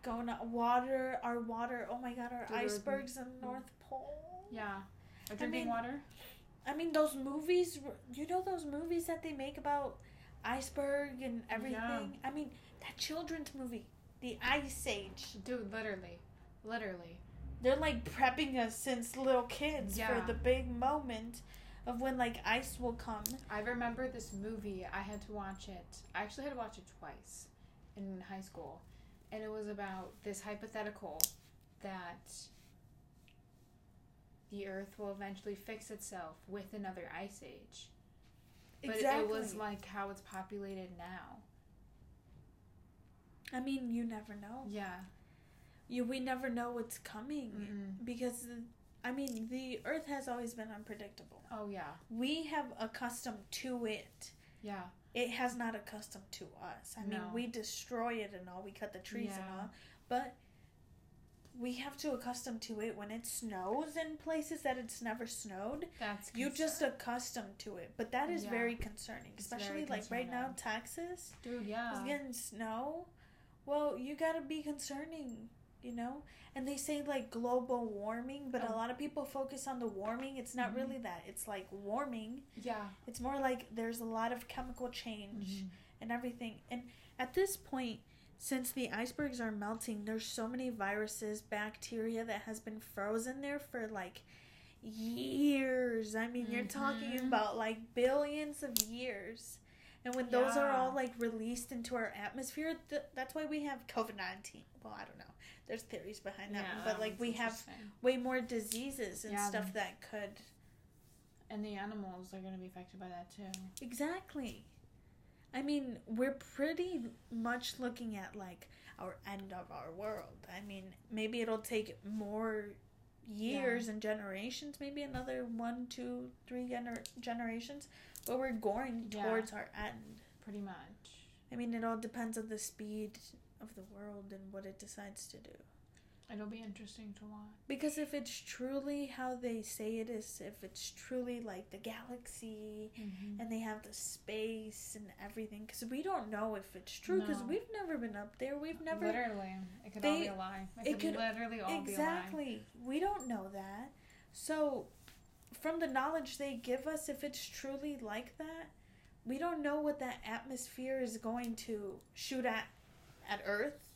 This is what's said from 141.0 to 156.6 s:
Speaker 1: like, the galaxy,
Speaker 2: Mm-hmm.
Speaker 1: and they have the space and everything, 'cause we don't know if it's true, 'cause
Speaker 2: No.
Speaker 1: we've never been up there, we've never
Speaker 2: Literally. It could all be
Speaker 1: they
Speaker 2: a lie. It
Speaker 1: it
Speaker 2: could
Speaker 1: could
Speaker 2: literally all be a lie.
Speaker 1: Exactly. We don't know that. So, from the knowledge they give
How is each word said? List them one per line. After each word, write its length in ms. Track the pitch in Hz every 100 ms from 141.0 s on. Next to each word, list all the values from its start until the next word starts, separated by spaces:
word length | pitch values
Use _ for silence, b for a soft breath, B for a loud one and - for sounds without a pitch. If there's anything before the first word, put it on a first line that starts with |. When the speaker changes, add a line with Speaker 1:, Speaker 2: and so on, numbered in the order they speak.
| - 254 247 240
Speaker 1:
like, 300 | 233 185 214
the 80 | 202
galaxy, 1120 | 226 226 240 247 240 - 226 214 214 214 214 233
Speaker 2:
Mm-hmm. 420 | 208 185 202 208
Speaker 1:
and 100 | 226
they 100 | 226
have 220 | 226 214
the 120 | 214
space 1000 | - - - - 214 220 226 220 214 -
and 160 | 214 208 -
everything, 420 | 202 220 214 208 214
'cause 160 | - 233
we 160 | 254
don't 260 | 359 370 214
know 260 | 214 220
if 220 | 214 196 185
it's 160 | - -
true, 220 | - 370
'cause 160 | 208 294
Speaker 2:
No. 60 | 240
Speaker 1:
we've 200 | 370 480
never 240 | 440 370 302
been 180 | 233
up 220 | 208 208 -
there, 220 | 262 285
we've 220 | 311 320
never 240 | 320 320 330
Speaker 2:
Literally. 500 | 285 240 202 190 190 185 185 208
It 60 |
could 100 | 208
all 80 | 294 311
be 20 |
Speaker 1:
they 40 | 330
Speaker 2:
a 60 |
lie. 340 | 190 190 196 190 -
It 100 | 226
Speaker 1:
it 40 |
Speaker 2:
could 80 | 202
Speaker 1:
could 160 | 320 220
Speaker 2:
literally 440 | 226 220 233 226
all 180 | - 320
be 140 | 277
a 40 | 294
lie. 200 | 311 349
Speaker 1:
Exactly. 480 | 370 311 277 214 - 226
We 180 | 240 277
don't 260 | 381 415 254
know 220 | 220 190
that. 440 | 196 190 202 269 - B B B
So, 560 | - - 311 302 262 - - - - - - -
from 260 | - 311 330
the 60 | 320
knowledge 500 | 262 277 320 269 -
they 200 | 277
give 300 | 240